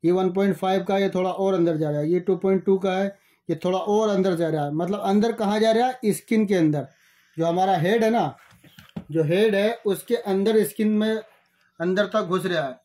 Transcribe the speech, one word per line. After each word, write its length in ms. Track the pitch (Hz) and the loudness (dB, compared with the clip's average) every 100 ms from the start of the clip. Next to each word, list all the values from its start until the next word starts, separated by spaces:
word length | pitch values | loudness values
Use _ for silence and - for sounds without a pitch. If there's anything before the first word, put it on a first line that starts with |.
ये 80 | 165 | 2
वन 180 | 180 185 | 2 0
पॉइंट 240 | 185 196 185 | 0 0 0
फ़ाइव 280 | 190 190 | 0 0
का, 140 | 180 196 | 0 0
ये 120 | 196 | 0
थोड़ा 200 | 180 185 | 0 -2
और 220 | - 196 | -2 0
अंदर 240 | 190 170 156 | 2 0 0
जा 120 | 151 | -2
रहा 100 | 147 | -2
है। 100 | 151 | 0
ये 100 | 180 | -2
टू 160 | 180 180 | 0 -2
पॉइंट 260 | 190 190 196 | 2 0 2
टू 120 | 190 | 0
का 140 | 190 | 0
है, 160 | 185 196 - _ _ - | -2 -4 -6 _ _ -8
ये 60 | 160 | -4
थोड़ा 140 | 180 185 | -2 -2
और 300 | 196 208 220 | 0 0 2
अंदर 260 | 196 190 170 | 2 0 0
जा 140 | 165 | -2
रहा 160 | 156 143 | -2 -2
है। 80 | |
मतलब 260 | 151 175 202 | -4 -4 -4
अंदर 320 | 196 202 226 | 0 2 2
कहाँ 280 | 226 202 214 | 0 -2 2
जा 120 | 220 | 2
रहा 160 | 226 254 | 2 0
है? 260 | 254 214 | 0 -2
स्किन 320 | 165 - 220 202 | -2 0 0 2
के 80 | 190 | 2
अंदर। 320 | 156 147 135 _ _ _ _ - | 2 0 -6 _ _ _ _ -4
जो 80 | 165 | -2
हमारा 320 | 170 190 185 | 0 2 2
हेड 260 | 170 226 | 2 2
है 60 | 220 | 2
ना, 260 | 233 143 - - - - - - - - | 0 -2 -6 -20 -20 -20 -20 -16 -16 -6
जो 120 | 156 | -2
हेड 320 | 151 175 220 196 | 0 2 2 2
है 180 | 208 226 208 | 0 -2 -4
उसके 300 | 185 - 233 | -4 -2 -4
अंदर 480 | 208 190 202 220 | 0 0 2 2
स्किन 280 | 208 - 214 214 | 0 0 0 2
में 180 | 214 220 - _ _ _ _ _ | 0 -2 -8 _ _ _ _ _
अंदर 260 | 170 185 202 | -2 0 0
तक 180 | 214 | -2
घुस 220 | 185 180 180 | -2 -4 -2
रहा 200 | 170 139 | -4 -4
है। 60 | 123 | -10